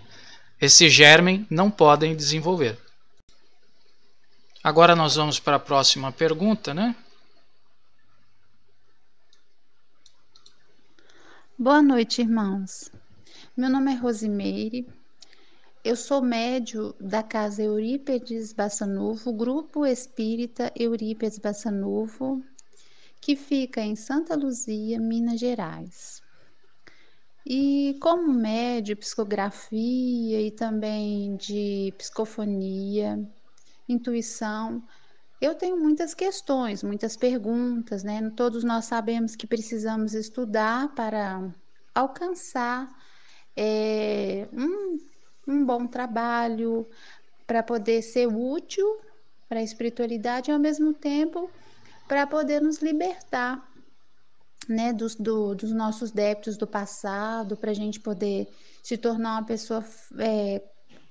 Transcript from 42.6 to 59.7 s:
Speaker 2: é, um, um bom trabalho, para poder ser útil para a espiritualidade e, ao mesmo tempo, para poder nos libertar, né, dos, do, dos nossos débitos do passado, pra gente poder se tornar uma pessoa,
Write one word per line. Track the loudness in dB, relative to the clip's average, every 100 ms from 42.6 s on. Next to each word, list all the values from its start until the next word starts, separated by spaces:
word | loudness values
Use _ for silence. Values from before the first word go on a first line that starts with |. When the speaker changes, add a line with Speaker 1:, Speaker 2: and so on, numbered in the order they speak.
| -4 -4 -8 -14 -20 -20 -20 -20 -14 -4
Speaker 2:
é, | -2 0 0 0 0 -2 -2 -4 -6
um, | -4 -4 -2 -4 -6 -10 -20 -20 -14 -2
um | 0 2
bom | 0 -2
trabalho, | -6 -4 -2 0 0 0 0 -2 -2 -4 -12 -20 -20 -20 -14 -2
para | 0
poder | 0 -2 0 0
ser | 0 0 2
útil | 2 -2 -4 -6 -2 0 0 -8 -20 -20 -18 -8
para | -4
a |
espiritualidade | -4 -4 -4 -2 -4 -2 -4 -4 0
e, |
ao | 2
mesmo | 4 4 2
tempo, | 0 0 0 0 -2 -8 -10 -20 -20 -20 -14 -2
para | 0 0
poder | 0 0 2
nos | 2 0
libertar, | 0 0 -2 -6 -6 -4 -4 -6 -12 -20 -20 -20 -20 -20 -20 -20 -20 -14 -4
né, | -2 0
dos, | -2 -4 -4
do, | -2 0 0 -2
dos | -2
nossos | -2 -2 -2 -4
débitos | 0 0 0 -4 -6
do | -4
passado, | -4 -6 -8 -8 -6 -4 -4 -6 -6
pra | -4
gente | -2 -4 -6
poder | -6 -4 -2 -2 -4 -10 -20 -16
se | -8 -4
tornar | -2 -2 -2 -4
uma | -4
pessoa, | -6 -4